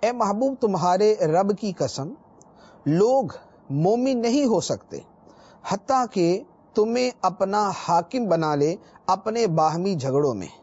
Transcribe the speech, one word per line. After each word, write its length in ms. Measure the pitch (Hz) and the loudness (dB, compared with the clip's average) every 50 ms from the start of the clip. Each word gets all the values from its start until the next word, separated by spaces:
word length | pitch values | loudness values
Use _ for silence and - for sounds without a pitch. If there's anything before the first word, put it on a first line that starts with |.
اے 120 | - 220 247 | 0 -2 -2
محبوب، 400 | 247 226 196 202 208 254 269 269 254 | 0 -2 -2 0 0 0 -2 -2 0
تمہارے 480 | - 214 190 175 160 180 180 190 208 214 214 202 185 156 | -2 0 0 2 2 2 2 4 4 2 4 2 2 2
رب 220 | 156 175 196 202 208 - | 2 2 2 2 -2 -2
کی 140 | - 208 180 - | -2 -6 -4 -2
قسم، 340 | 147 - - - 135 160 254 - - - - - - - - - - - - - - | -4 -4 -4 -6 -8 -8 -10 -14 -20 -20 -20 -20 -20 -20 -20 -20 -20 -20 -20 -8 -2
لوگ 480 | 139 151 170 202 233 262 269 247 156 - - - - - - - - 139 143 | 0 2 4 4 4 4 2 0 -2 -8 -12 -20 -20 -20 -20 -14 -6 -4 0
مومن 420 | 156 185 214 240 247 269 269 240 226 | 0 2 2 2 0 0 0 0 0
نہیں 240 | 233 233 294 294 | 0 0 2 2
ہو 140 | 247 220 175 | 2 0 0
سکتے 400 | 147 - - 104 - - - 73 - - - _ - - - - - - - - - | 0 -2 -6 -6 -8 -14 -16 -16 -16 -16 -20 _ -20 -20 -20 -20 -20 -20 -20 -18 -8
حتیٰ 400 | - 254 302 - - 269 262 254 226 | -6 -6 -6 -2 0 0 0 0 0
کہ 180 | - 202 175 170 175 202 - - - _ _ _ _ | 0 0 2 2 0 0 -4 -12 -20 _ _ _ _
تمہیں 340 | - 214 220 233 247 254 254 240 _ - | 0 0 2 2 0 -2 -2 -4 _ -2
اپنا 420 | 190 175 - 196 196 196 208 208 196 180 - | -2 0 0 -4 -2 0 0 0 0 -2 -6
حاکم 500 | - - 170 170 175 175 - 262 240 202 | -4 0 0 0 0 0 -4 -4 0 0
بنا 260 | 165 165 160 156 151 | 0 0 2 0 0
لے 200 | 143 143 151 170 214 - - - - _ - | 2 2 0 0 -4 -10 -20 -20 -12 _ -2
اپنے 380 | 185 190 - 220 220 233 233 202 160 | -2 -2 -2 -6 -2 0 0 0 2
باہمی 380 | 160 156 156 151 170 180 196 196 | 2 0 0 0 0 -2 -2 -2
جھگڑوں 380 | 160 120 135 127 139 147 143 120 | -2 -2 -2 0 0 0 0 0
میں 180 | 101 90 - - - | -4 -8 -12 -14 -20